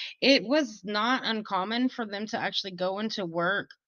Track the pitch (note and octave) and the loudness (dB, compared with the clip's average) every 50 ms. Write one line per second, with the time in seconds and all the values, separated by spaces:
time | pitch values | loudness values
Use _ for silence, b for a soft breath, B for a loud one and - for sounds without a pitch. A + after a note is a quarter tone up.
0 | B B B B - B3 C#4 B3+ F3 A3 C#4 D#4 D4 A#3 - - - G3+ G#3 G#3 | B B B B 4 6 6 6 4 2 2 2 2 0 -4 -10 -8 -4 -2 0
1 | G#3+ A#3+ C4 B3+ - G3 A3 A3 G#3+ - G3+ F#3 F#3 G3+ A3+ A#3+ B3+ B3+ - - | 2 2 2 2 0 -2 -2 -2 -2 -2 0 0 0 0 0 0 0 0 0 -2
2 | A#3 G#3 G3+ G3 G#3+ G#3+ - - A3+ G3+ F#3 - - G3 F#3 F3 F#3 F#3 F#3+ G3+ | -6 -4 -4 -6 -6 -4 -4 -2 -2 -2 -2 -2 -4 -4 -4 -2 -2 0 0 -2
3 | G#3+ A3 - A3 F#3+ E3+ E3 E3+ E3+ F3+ G3 G3+ - - - _ _ | -2 -4 -2 -4 -4 -4 -2 0 0 2 0 0 -2 -6 -14 _ _